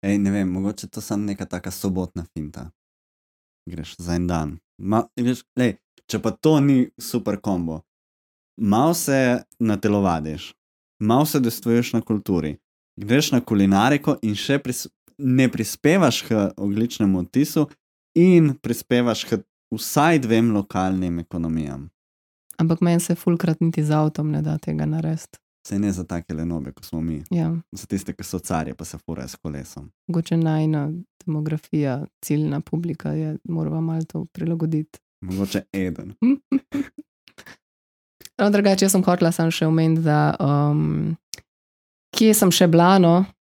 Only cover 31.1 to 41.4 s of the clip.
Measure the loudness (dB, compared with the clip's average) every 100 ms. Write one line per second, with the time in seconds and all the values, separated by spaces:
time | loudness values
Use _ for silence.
31.1 | _ -8 -4 -4 -6 _ -2 -2 -4 -8
32.1 | _ -4 -2 0 -4 -6 -6 -6 -6 -6
33.1 | -4 -4 -8 -6 -4 -4 -4 -4 -4 -6
34.1 | -8 -10 -6 -4 -2 -2 -2 -4 -14 _
35.1 | _ -8 -4 -2 -4 -4 -4 -4 -4 -12
36.1 | -2 0 0 _ -4 _ -8 -8 -12 -20
37.1 | _ _ -20 -20 -20 _ _ _ _ _
38.1 | _ -18 -2 2 4 4 4 4 4 2
39.1 | 4 2 2 -2 0 0 2 2 2 2
40.1 | 4 2 2 0 2 2 2 0 0 -2
41.1 | -6 _ -20